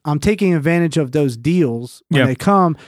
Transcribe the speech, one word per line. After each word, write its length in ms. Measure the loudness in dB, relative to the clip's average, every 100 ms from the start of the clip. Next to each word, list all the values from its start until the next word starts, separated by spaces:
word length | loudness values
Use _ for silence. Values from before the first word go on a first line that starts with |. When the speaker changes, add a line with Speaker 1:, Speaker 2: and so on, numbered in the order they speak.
| -6
Speaker 1:
I'm 140 | -2
taking 340 | -2 0 0
advantage 440 | 0 0 0 0 -2
of 160 | -2
those 240 | 0 -2 -2
deals 680 | -2 0 0 -2 -8 -16 _
when 100 | 0
Speaker 2:
Yeah. 60 | 2
Speaker 1:
they 80 | 0
come. 400 | 0 2 2 -2